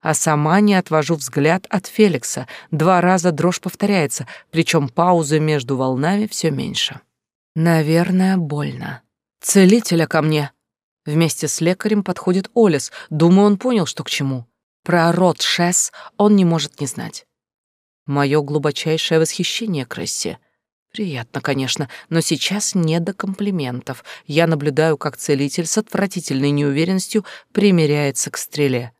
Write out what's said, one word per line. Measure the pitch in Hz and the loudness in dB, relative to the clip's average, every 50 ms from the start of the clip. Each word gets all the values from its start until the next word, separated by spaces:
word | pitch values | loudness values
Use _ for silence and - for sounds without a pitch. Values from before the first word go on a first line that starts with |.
а | _ 165 156 | _ -2 -2
сама | - - 165 151 147 147 156 165 196 | 0 0 0 0 0 2 2 2 4
не | 208 208 202 | 4 4 2
отвожу | 185 175 - 160 160 147 131 170 | 2 0 0 0 0 0 0 -2
взгляд | 151 139 - - 151 139 147 170 190 - - | -4 -4 -6 -4 0 2 2 2 0 -2 -4
от | - 196 - | -6 -6 -6
Феликса. | - - - 214 202 165 127 - - - - 127 - - - - _ | -6 2 2 2 2 2 -2 -4 -6 -8 -8 -10 -12 -14 -20 -12 _
Два | - 147 160 175 185 175 | -4 0 2 4 4 4
раза | 170 180 185 185 160 180 | 4 4 4 4 2 0
дрожь | 160 143 160 180 180 - | 0 2 0 0 0 -2
повторяется, | - 185 - - - 202 202 185 151 131 - - 131 - - - _ _ | -8 -10 -6 -4 -2 0 2 0 0 -2 -4 -8 -10 -12 -14 -20 _ _
причем | - 160 165 - - 160 143 127 | -2 -2 0 2 2 0 0 0
паузы | _ - 170 180 180 170 160 139 151 156 | _ 0 2 4 4 2 2 0 0 0
между | 151 156 151 147 123 120 139 | 2 2 0 -2 -2 -2 -2
волнами | 127 131 131 131 123 139 165 190 202 214 | -2 0 0 0 0 0 0 0 0 -2
все | 214 - - - 165 | -4 -6 -4 -4 -2
меньше. | 147 131 - - - - - - - - _ _ _ _ _ _ _ _ _ _ _ | -2 -2 -6 -6 -6 -4 -6 -6 -6 -12 _ _ _ _ _ _ _ _ _ _ _
Наверное, | 160 160 170 165 160 156 147 165 165 175 175 185 185 185 190 190 185 | 0 2 2 2 2 2 2 2 2 2 2 2 2 2 2 2 0
больно. | 170 143 147 147 147 143 127 123 - - 131 - _ _ _ _ _ _ _ _ | -2 -4 -4 -4 -6 -6 -8 -8 -10 -10 -12 -12 _ _ _ _ _ _ _ _
"Целителя | - - - 202 190 180 214 240 220 - 175 165 160 | -6 2 4 6 6 8 6 4 4 0 0 0 0
ко | - - 160 | 0 0 0
мне!" | 147 156 156 151 147 135 _ _ _ _ _ _ _ _ _ _ _ | 2 2 0 0 -2 -4 _ _ _ _ _ _ _ _ _ _ _
Вместе | 151 151 160 165 160 - - - 147 | -2 0 2 2 0 0 -4 -6 -6
с | - - | -4 -2
лекарем | 165 170 185 - - 208 214 208 | 0 0 0 0 -2 -2 0 0
подходит | 190 - 180 - - 190 185 190 185 - _ | -2 -4 -6 -4 -2 -2 0 0 -2 -2 _
Олес. | 240 226 202 156 135 - - - - - - | 2 2 2 2 0 -2 -6 -14 -18 -14 -8
Думаю, | 160 151 165 170 185 190 202 | 0 2 4 6 6 6 6
он | 208 208 196 | 4 4 2
понял, | - 254 247 214 165 | 0 0 0 0 0
что | - - - - | -2 -6 -10 -10
к | - | -8
чему. | - - 143 135 135 127 120 _ _ _ _ _ _ _ | -6 -4 -4 -4 -4 -6 -8 _ _ _ _ _ _ _
Про | _ - 175 175 165 170 | _ 2 2 4 4 4
род | 175 180 185 180 160 - | 4 4 4 2 2 0
Шесс | - - - - 175 175 180 - - - _ - - - _ | -2 -4 0 0 0 0 0 0 -2 -4 _ -14 -20 -20 _
он | _ 208 214 208 | _ 4 4 6
не | 202 185 | 6 4
может | 170 165 160 143 143 _ - | 4 2 0 -4 -6 _ -8
не | 147 | -8
знать. | 135 - - 120 110 - - _ _ _ _ _ _ _ _ _ _ _ _ _ _ _ _ _ | -8 -8 -10 -10 -10 -12 -16 _ _ _ _ _ _ _ _ _ _ _ _ _ _ _ _ _
Мое | - 139 143 143 139 143 151 | -4 -2 0 0 2 2 0
глубочайшее | 147 143 147 151 139 151 143 - - 160 160 160 - - 165 160 | 0 0 -4 -2 -2 -2 -4 -2 -2 -2 -2 -2 0 0 2 2
восхищение | 160 156 - - 175 - - - 240 220 180 147 127 | 2 2 0 -4 -4 -4 -4 -6 -4 -4 -4 -4 -6
Кресси. | - - - - - - - - 82 - - _ _ _ _ _ _ _ _ _ _ | -6 -8 -8 -8 -8 -6 -6 -6 -8 -8 -10 _ _ _ _ _ _ _ _ _ _
Приятно, | _ - 214 185 143 123 113 _ - 143 | _ -8 -6 -6 -6 -8 -10 _ -10 -8
конечно, | - - 139 135 135 127 - - 151 123 - - - _ | -4 -4 -4 -2 -2 -4 -4 -6 -6 -10 -10 -20 -12 _
но | 165 165 | -2 -2
сейчас | 160 - 165 139 - - 190 208 - - - | 0 0 -2 -2 -2 -4 -4 -4 -4 -2 -2
не | 190 170 156 160 170 | 0 0 0 0 -2
до | 165 196 | -2 -4
комплиментов. | 190 _ - - 190 - 202 208 190 175 139 127 123 127 - - 131 - - - - - _ | -6 _ -8 -8 -6 -4 -4 -4 -2 -4 -4 -4 -6 -8 -8 -10 -12 -12 -14 -20 -20 -20 _
Я | - 143 156 170 | -2 2 2 4
наблюдаю, | 160 165 147 147 151 139 147 156 165 156 | 4 2 0 0 -2 0 2 2 2 2
как | 143 - 151 - | 0 -2 -8 -8
целитель | - - - 147 135 143 143 - - 165 | -8 -2 -2 0 0 0 -2 -2 -4 -4
с | 160 - | -2 -2
отвратительной | 220 214 _ - - 190 190 - 185 160 - 143 131 135 143 | -4 -4 _ -2 -2 -2 -2 -4 -8 -6 -4 -2 0 0 0
неуверенностью | 143 143 147 143 139 143 170 185 190 190 - - - 220 196 - - - _ _ | 0 2 0 0 0 0 0 0 0 -2 -2 -2 -2 -2 -2 -4 -18 -20 _ _
примеряется | _ - 202 208 185 170 160 143 147 147 147 139 135 - - 143 | _ 2 4 4 4 4 4 2 2 2 0 -2 -2 -4 -6 -6
к | - - | -8 -10
стреле. | - - - 147 147 139 127 123 120 117 _ | -12 -10 -4 -2 0 0 0 -2 -4 -8 _